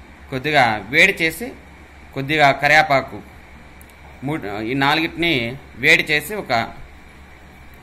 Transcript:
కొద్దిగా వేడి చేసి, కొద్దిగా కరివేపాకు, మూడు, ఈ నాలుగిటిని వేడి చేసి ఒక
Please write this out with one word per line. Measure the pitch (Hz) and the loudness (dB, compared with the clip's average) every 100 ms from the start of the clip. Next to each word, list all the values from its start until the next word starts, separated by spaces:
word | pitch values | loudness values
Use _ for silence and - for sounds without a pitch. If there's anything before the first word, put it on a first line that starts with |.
| - - - | -20 -20 -12
కొద్దిగా | 131 143 151 117 107 98 | -8 0 2 2 2 -2
వేడి | 151 190 190 | 4 4 2
చేసి, | 165 - 247 - - - - - - | -4 -4 -10 -14 -20 -20 -20 -20 -14
కొద్దిగా | 139 139 156 143 131 | -10 -4 4 4 4
కరివేపాకు, | 143 156 156 139 - 104 - - - - - - - - - - 131 | 4 4 4 2 -2 -10 -18 -20 -20 -20 -20 -20 -20 -20 -20 -12 -8
మూడు, | 151 98 104 110 | -8 -8 -8 -4
ఈ | 139 | 0
నాలుగిటిని | 139 156 160 156 170 139 117 139 - - | 0 2 -2 -2 -2 0 -2 -8 -16 -2
వేడి | 143 170 160 | 2 4 2
చేసి | 151 147 214 | -2 -4 -8
ఒక | 165 117 110 - - - - - - - - - - - | -4 -2 -4 -8 -18 -20 -20 -20 -20 -20 -20 -20 -20 -20